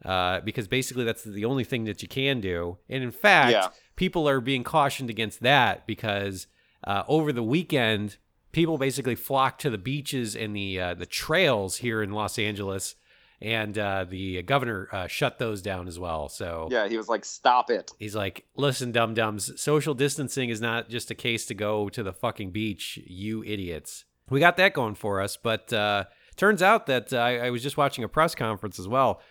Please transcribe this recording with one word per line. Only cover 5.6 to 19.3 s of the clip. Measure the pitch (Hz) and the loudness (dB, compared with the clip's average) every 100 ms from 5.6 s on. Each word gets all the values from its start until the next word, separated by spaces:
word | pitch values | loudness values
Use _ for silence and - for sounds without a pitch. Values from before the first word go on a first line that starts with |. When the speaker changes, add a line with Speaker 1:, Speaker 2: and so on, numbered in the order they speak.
| 113 - - | 6 2 -4
Speaker 1:
because, | 110 110 101 101 95 - _ _ _ - | -4 -2 0 -2 -4 -10 _ _ _ -2
uh, | 101 - | -2 2
over | 151 151 | 2 2
the | 120 | 0
weekend, | 113 151 - 143 113 107 104 - _ _ _ | 2 0 2 2 2 2 -2 -8 _ _ _
people | 156 165 156 | 0 2 2
basically | 135 127 123 113 | 0 0 -2 -2
flocked | - 135 131 - | -2 2 0 0
to | 143 | -4
the | 107 | -2
beaches | 104 143 139 135 113 110 | -4 -6 -4 -4 -4 -4
and | 110 104 | -6 -4
the, | 98 92 | -4 -4
uh, | 90 | -4
the | 87 90 | -4 -6
trails | - - 160 170 113 95 - | -6 0 2 4 2 0 -4
here | 123 110 | -2 -2
in | 101 | -2
Los | 104 101 - | -2 -4 -2
Angeles, | 104 101 98 98 - - _ _ _ - | -2 -2 -4 -6 -6 -12 _ _ _ -12
and, | 107 113 107 107 | -4 -4 -2 -2
uh, | 101 98 90 | -2 -2 -4
the | 95 95 90 | -6 -6 -4
governor, | 87 139 123 101 98 | 0 0 0 -6 -6
uh, | 98 90 | -8 -6
shut | - 139 - | -2 -2 -2
those | 120 104 | -6 -4
down | 98 92 90 | -4 -6 -6
as | 85 | -8
well. | 87 80 73 | -6 -6 -6
So | - 87 82 80 | -8 -8 -6 -2
Speaker 2:
Yeah, | 120 101 | -2 0
he | 113 | -2
was | 107 | -2
like, | 107 - | -4 -4
"Stop | - 135 123 120 | 0 2 4 2
it." | 107 - - | 0 -4 -12
Speaker 1:
he's | 107 107 | -8 -4
like, | 98 - - - | -4 -6 -12 -2
"Listen, | 139 127 123 | 0 0 0
dum-dums, | 117 113 113 110 | 2 2 2 -2